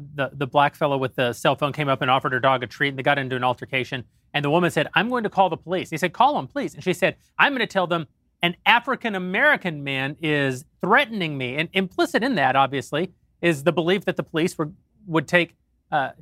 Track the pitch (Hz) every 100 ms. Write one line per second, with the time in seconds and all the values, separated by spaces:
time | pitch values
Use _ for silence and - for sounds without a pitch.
0 | 143 147 131 139 135 147 143 - 147 139
1 | 131 - 123 113 156 135 147 143 143 131
2 | 131 131 143 127 135 127 120 - 143 131
3 | 135 139 127 127 127 120 - 131 120 131
4 | - _ _ 147 143 165 170 165 143 165
5 | 226 247 208 185 185 160 160 180 - 160
6 | 180 - 262 262 131 285 175 - 180 175
7 | 165 - _ - 247 262 208 196 175 170
8 | 151 _ _ _ 175 - 202 233 262 233
9 | 233 190 180 202 294 254 180 151 139 135
10 | 135 151 160 147 139 127 - _ 180 247
11 | 233 220 165 139 123 139 165 196 185 -
12 | 349 - 262 196 131 135 135 139 - 147
13 | 185 _ _ _ 170 147 151 165 165 196
14 | - 175 - 160 175 - 156 - _ _
15 | 180 160 - 175 165 _ _ _ _ 151
16 | 131 -